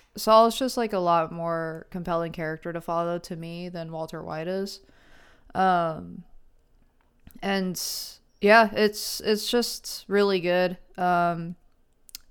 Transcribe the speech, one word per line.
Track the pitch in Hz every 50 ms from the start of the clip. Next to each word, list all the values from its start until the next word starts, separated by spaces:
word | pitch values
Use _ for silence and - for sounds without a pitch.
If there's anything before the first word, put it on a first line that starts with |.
| _ _ _
Saul | 202 - 214 220 220 226
is | 233 226
just, | - 269 247 -
like, | 254 233 220 208
a | 190
lot | 180 175 170 170 165 160
more | 170 170 165 170 165 165 165 160 160 165 - -
compelling | - 180 170 185 170 165 165 165
character | 160 180 165 156 160 160 - 170 165
to | 170
follow | 165 - 170 170 170 170 175 175
to | 170 - 180
me | 165 165 165 170 170 175 180
than | 175 175 165 160
Walter | 160 160 160 160 - 160 156
White | 170 160 156 160
is. | 175 185 190 196 196 - - - - - _ _ - - - - - - _ _ - -
Um, | - 190 190 180 175 170 165 156 156 175 175 175 180 175 - - - - - _ _ _ _ _ _ _ _ _ _ _ _ _ _ _ - - -
and | - 196 196 196 190 185 175 - - - - - - - - - _ _ _ _
yeah, | - 202 214 233 226 208 214
it's, | - 214 208 208 - - - - -
it's | - - 214 208 - -
just | - 240 233 - - - - - - - -
really | - 196 202 208 202 196 185
good. | 165 175 175 180 180 180 180 - - - -
Um, | - 185 180 180 175 175 175 170 165 170 170 175 - _ _ _ _ _ _ _ _ _ - - - - -